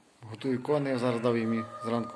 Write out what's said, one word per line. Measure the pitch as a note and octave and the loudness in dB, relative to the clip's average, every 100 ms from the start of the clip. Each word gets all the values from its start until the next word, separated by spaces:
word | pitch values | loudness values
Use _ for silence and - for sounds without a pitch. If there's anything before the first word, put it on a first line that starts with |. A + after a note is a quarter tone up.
| _ _ | _ _
Готую | A2 A2 C3+ B2 | -16 -6 -2 -2
коней, | B2+ D3 C#3 | 2 2 2
я | C3 | 2
зараз | B2 A#2 | 2 2
дав | A#2+ A#2 | 2 2
їм | A2+ | 2
і | A2+ A2 - A2+ | 0 -2 -6 -2
зранку | A#2 A2 | -2 -2